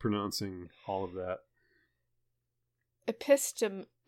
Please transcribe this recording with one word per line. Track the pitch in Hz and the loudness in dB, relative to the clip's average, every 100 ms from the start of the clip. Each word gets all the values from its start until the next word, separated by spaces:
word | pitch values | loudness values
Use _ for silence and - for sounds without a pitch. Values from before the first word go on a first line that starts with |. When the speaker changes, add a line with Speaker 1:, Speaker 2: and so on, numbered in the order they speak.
Speaker 1:
pronouncing | 113 104 101 - 101 92 87 - - | 0 0 0 -4 -6 -8 -12 -12 -6
all | 95 | -4
of | 92 | -4
that. | 92 92 92 - _ _ _ _ _ _ _ _ _ _ _ _ _ _ _ - | -4 -6 -6 -10 _ _ _ _ _ _ _ _ _ _ _ _ _ _ _ -6
Speaker 2:
Epistem-, | - - 277 - - 214 196 - _ | 0 6 6 4 0 -2 -2 -12 _